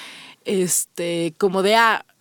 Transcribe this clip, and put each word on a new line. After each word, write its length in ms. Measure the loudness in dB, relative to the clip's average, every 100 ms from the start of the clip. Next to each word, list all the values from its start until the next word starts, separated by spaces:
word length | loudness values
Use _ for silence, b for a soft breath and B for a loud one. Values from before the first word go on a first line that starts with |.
| B B B B
este, 880 | -4 -2 0 -2 -4 -8 -6 -4 -4 -2
como 240 | -2 0
de, 120 | 2 4
Ah, 280 | 4 2 -6 _